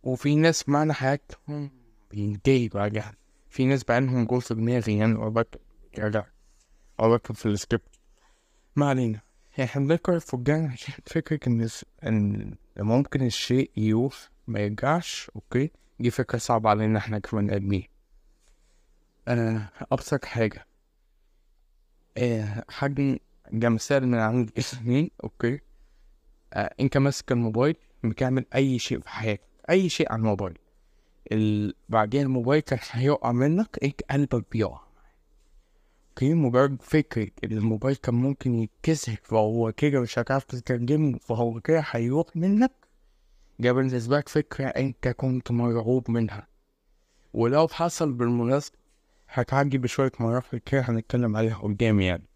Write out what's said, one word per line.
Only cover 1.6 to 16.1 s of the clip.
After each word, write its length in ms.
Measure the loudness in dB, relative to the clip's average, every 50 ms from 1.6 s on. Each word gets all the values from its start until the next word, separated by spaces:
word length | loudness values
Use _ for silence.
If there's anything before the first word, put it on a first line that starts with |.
| -8 -10 _ _ _ _ _ _ _ _
بينتهي 580 | -8 -4 -4 -4 -4 0 4 4 4 4 2 0
بعدها. 460 | -2 -2 -2 -2 -2 -4 -6 -8 -16 _ _ _ _ _ _ -12
في 160 | -2 0 2
ناس 200 | 2 2 0 2
بقالهم 400 | 0 2 2 2 2 0 0 0
جوه 160 | 0 0 -2
في 140 | -2 -2 -4
دماغي، 440 | -2 0 0 0 0 0 0 2 2
يعني، 180 | 4 2 2
أو 140 | 2 -2 -2
بك-، 300 | 0 0 -2 _ -6 -20 _ -20 _ _ -20 _ -10 -6
يرجع، 260 | -4 -2 -2 -2 -4 -4 _ _ _ _ _ _ _ _ _ _ _ _ _ 0
أو 100 | 4 4
بكتب 240 | 4 2 0 -6 -12
في 120 | -4 -2
السكريبت. 420 | -2 -2 -2 -2 _ -2 -2 _ _ _ _ _ _ _ _ _ _ _ _ _ _ _ _ _ _ _
ما 120 | 0 0 2
علينا. 320 | 2 0 0 -2 -4 -6 _ _ _ _ _ _ _ -4
احنا 200 | -4 -2 -2 -2
بنكره 320 | 0 2 0 0 2 0 -2
الفقدان 520 | -2 -2 -6 -8 -2 0 0 0 0 0
عشان 280 | -4 -6 -8 -12 -16 -16 -16 _
فكرة 340 | -6 -6 -6 -2 -2 -6 -2 0
إن 160 | 0 0 0
الس-، 220 | 0 -2 -6 -10 -18 _ _ _ -4
إن 480 | 0 0 2 2 0 -2 -4 -6 -10 -12 -16 _ _ _
ممكن 460 | -4 -2 2 2 2 0 0 0 0
الشيء 480 | 0 0 -2 -4 -2 0 2 2 0 0 _
يروح 540 | -2 0 2 2 2 2 0 -4 -10 -20 _ _ _ _
ما 140 | -6 -4 -2
يرجعش، 680 | -2 -2 -2 -2 0 0 0 0 -2 -6 -10 -12 -12 -14 _
أوكي؟ 340 | -18 _ _ -2 0 0 0 _ _ _ _ _ -2
دي 100 | -2 -2